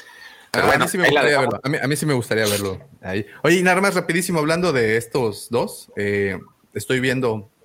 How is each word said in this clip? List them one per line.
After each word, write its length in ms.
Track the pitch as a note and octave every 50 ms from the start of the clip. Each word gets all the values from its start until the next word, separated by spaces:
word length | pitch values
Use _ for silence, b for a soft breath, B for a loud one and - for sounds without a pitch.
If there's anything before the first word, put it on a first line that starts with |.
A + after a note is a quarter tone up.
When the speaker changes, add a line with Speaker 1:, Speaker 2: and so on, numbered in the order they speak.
| B B B B B B B B B B
Speaker 1:
Pero 140 | - - F#2
Speaker 2:
Ah, 40 | G2+
Speaker 1:
bueno, 160 | C3+ C3+ B2+
Speaker 2:
a 20 |
mí 40 | -
sí 80 | - F#3+
me 60 | F3
Speaker 1:
ahí 60 | - C#3
la 80 | D3
Speaker 2:
gustaría 180 | C3+ D#3 D3 C#3
Speaker 1:
dejamos. 120 | C3 A#2+ G#2
Speaker 2:
verlo. 80 | G2 -
A 40 | C3
mí, 100 | D3+ D3 -
a 60 | C3
mí 80 | D3+
sí 100 | D3 -
me 80 | D#3 C#3+
gustaría 320 | B2 A2+ - A2 A2 A2
verlo 340 | G#2 G#2 G2+ G2+ G2 F#2 F#2 - - - - -
ahí. 240 | F#2+ F#2 G2+ G2+ B B B -
Oye, 140 | D3 E3+
y 60 | F#3 F3+
nada 180 | F#3 F3+ F3+
más 140 | G3 G3+ F3+
rapidísimo, 440 | F3+ F3 - E3 F3+ F3+ - F3+ E3
hablando 340 | D3+ D3+ D#3+ E3+ F3+ F3+ D3+
de 240 | C3 A#2 G#2+ A2
estos 520 | A#2 A#2 - - D3 B2 A2 G2+ - - -
dos, 400 | A#2 A#2+ E3+ G#3+ - - - - -
eh, 420 | - G2+ G2+ G2+ G2+ G2+ G2 F#2+ F#2 - - _ _ _ _ _
estoy 260 | G#2 G#2 - C3 C3
viendo 500 | B2+ C3 B2 C3 B2+ A#2+ A2 A2 G2+ - _ _ _